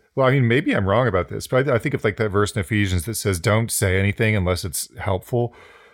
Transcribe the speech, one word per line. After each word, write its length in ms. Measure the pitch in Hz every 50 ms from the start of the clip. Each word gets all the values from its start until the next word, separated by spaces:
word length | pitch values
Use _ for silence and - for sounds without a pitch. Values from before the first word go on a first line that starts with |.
| _ _ _
well, 120 | 135 131 127
I 20 | 135
mean, 140 | 143 123 117
maybe 260 | 117 139 185 285 247
I'm 140 | 135 98 95
wrong 200 | 98 117 131 117
about 200 | 92 90 87 -
this, 180 | 107 104 -
but 220 | - - 127 135 147
I, 60 | 127
I 40 | 113
think 160 | - - 117
of, 100 | 104 -
like, 120 | 110 98 -
that 100 | 110 107
verse 240 | 92 101 104 101 -
in 60 | 110
Ephesians 440 | 92 - 117 104 101 95 92 90 80
that 80 | 113 110
says, 260 | - - 104 95 85
"Don't 300 | 82 - 104 110 117 107
say 280 | - - 107 98 92 95
anything 380 | 98 101 98 - 117 107 107
unless 280 | 104 90 90 90 87 -
it's 240 | 92 73 - - - - -
helpful, 540 | - 107 95 92 - - - 120 120 113 - - - - - - - -